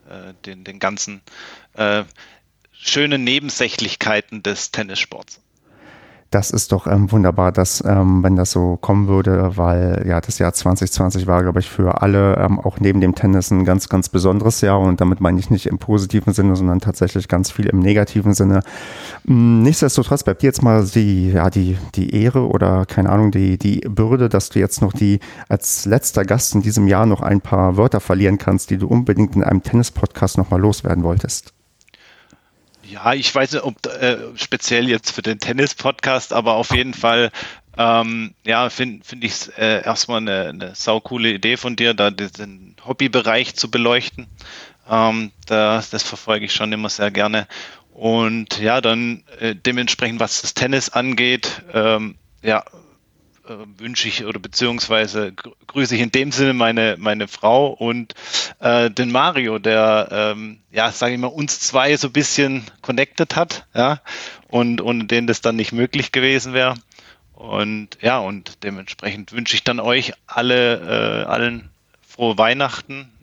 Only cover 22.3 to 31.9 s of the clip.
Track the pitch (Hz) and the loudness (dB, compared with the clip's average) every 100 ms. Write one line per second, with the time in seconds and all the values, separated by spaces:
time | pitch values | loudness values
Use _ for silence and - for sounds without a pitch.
22.3 | 131 123 - 92 92 92 - 95 101 107 | 2 2 2 2 2 0 0 2 4 4
23.3 | 98 95 92 101 - - 104 110 127 120 | 4 2 2 0 0 -2 0 2 4 4
24.3 | 101 - 104 95 - 101 104 104 101 - | 2 0 0 0 2 0 2 2 2 -2
25.3 | - - 104 - - 98 117 - 110 95 | -16 -4 -2 -2 -4 0 0 2 -2 0
26.3 | 110 - 107 107 107 98 95 113 95 - | 0 2 0 2 2 4 4 4 2 2
27.3 | 101 - 95 95 92 120 104 - 95 98 | 0 2 2 4 4 2 2 0 2 4
28.3 | 98 - 95 - 95 101 120 123 98 107 | 2 2 0 0 -2 2 2 2 2 2
29.3 | 98 98 98 - 117 120 - - - 92 | 2 2 0 2 0 0 -2 -4 0 0
30.3 | - 92 92 104 101 90 87 85 90 - | 0 0 2 2 2 -2 0 0 0 -2
31.3 | - - _ _ _ _ | -6 -12 _ _ _ _